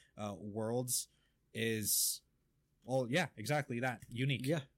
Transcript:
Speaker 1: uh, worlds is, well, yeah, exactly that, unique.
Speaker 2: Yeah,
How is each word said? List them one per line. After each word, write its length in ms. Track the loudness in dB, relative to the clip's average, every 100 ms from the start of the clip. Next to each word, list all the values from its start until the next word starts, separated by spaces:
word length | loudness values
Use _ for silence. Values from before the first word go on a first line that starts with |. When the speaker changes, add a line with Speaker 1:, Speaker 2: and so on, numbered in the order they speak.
| -18 -8
Speaker 1:
uh, 160 | -6 -6
worlds 720 | -6 -4 0 0 0 -2 -4 _ _ _ _
is, 680 | -2 0 0 2 2 2 -2 _ _ _ _ _ _
well, 240 | 0 0 2
yeah, 180 | 2 0 -4
exactly 420 | 0 0 0 0
that, 200 | -2 -2 -6
unique. 360 | 0 2 2 2
Speaker 2:
Yeah, 120 | 0 -2